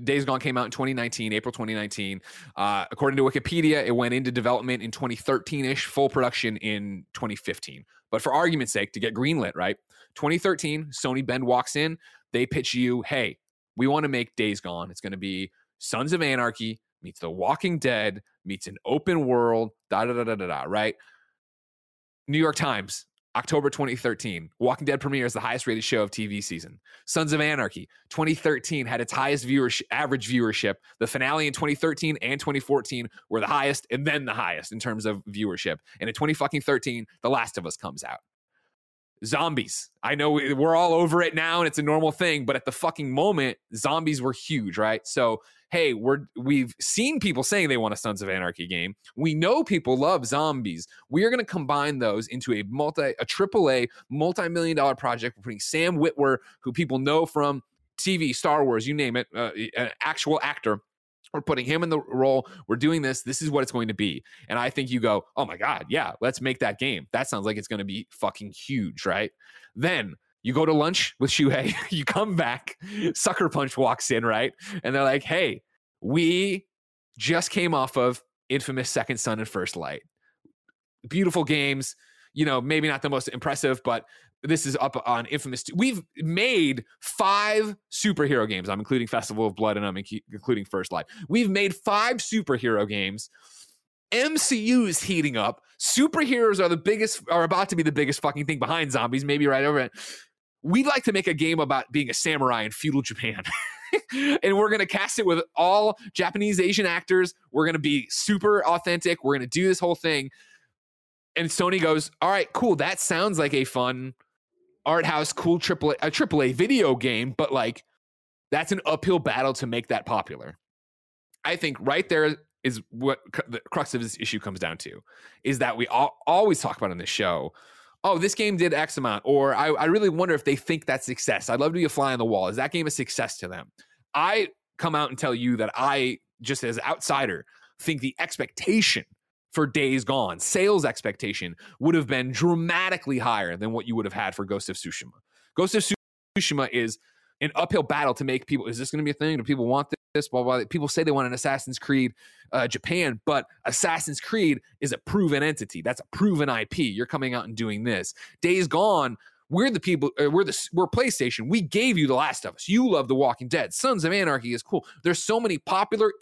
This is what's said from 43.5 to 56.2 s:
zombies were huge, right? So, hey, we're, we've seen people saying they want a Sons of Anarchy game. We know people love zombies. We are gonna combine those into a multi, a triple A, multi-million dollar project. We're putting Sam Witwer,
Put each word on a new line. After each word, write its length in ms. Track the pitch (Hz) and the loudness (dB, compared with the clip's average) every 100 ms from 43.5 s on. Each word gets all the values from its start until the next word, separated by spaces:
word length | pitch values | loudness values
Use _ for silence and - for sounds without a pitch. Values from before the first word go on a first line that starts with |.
| - _ | -4 _
zombies 460 | 110 143 156 160 147 | -6 -2 0 0 -2
were 120 | 127 | -2
huge, 460 | 127 - 151 101 87 | -4 -4 -4 -4 0
right? 280 | 107 110 - | 0 0 -4
So, 360 | - 120 143 - _ _ | 0 0 0 -6 _ _
hey, 240 | 175 156 | 0 0
we're, 320 | 117 117 139 - - | 0 0 0 -2 -6
we've 380 | 131 143 123 - | 0 2 2 -4
seen 400 | - - 254 311 | -4 0 0 0
people 240 | 202 127 | -2 0
saying 240 | - 202 160 | 0 2 2
they 80 | 127 | 2
want 180 | 110 | 0
a 20 | 101 | -2
Sons 240 | 117 98 | -6 -6
of 80 | 98 | -4
Anarchy 380 | 92 90 - 87 | -4 -4 -6 -6
game. 300 | 90 90 101 - | -4 -4 -8 -14
We 180 | - 160 | -4 -2
know 300 | 156 170 277 | 0 2 2
people 340 | - 190 123 127 | 2 0 2 2
love 300 | 147 185 120 | 4 2 0
zombies. 600 | 139 156 139 107 82 - - - | 0 0 -2 -4 -8 -12 -20 -2
We 140 | 143 | 2
are 80 | 220 | 2
gonna 140 | 247 | 2
combine 560 | 214 180 135 143 147 139 | -2 -4 0 0 0 0
those 260 | 117 104 110 | 0 0 -4
into 260 | 123 127 | -6 -2
a 120 | 107 | -2
multi, 500 | 101 127 147 156 143 - | -2 -2 -2 0 -2 -2
a 40 | |
triple 460 | 117 - 196 220 160 | -4 0 2 4 4
A, 160 | 131 123 - - | 4 0 -4 -8
multi-million 680 | 139 160 175 175 170 165 156 | -2 0 0 -2 0 0 2
dollar 200 | 139 131 | 2 2
project. 400 | 127 117 117 110 | -2 -2 -4 -8
We're 80 | |
putting 160 | 101 104 | -12 -8
Sam 380 | - 156 170 170 | -4 0 0 2
Witwer, 400 | 160 143 | 2 2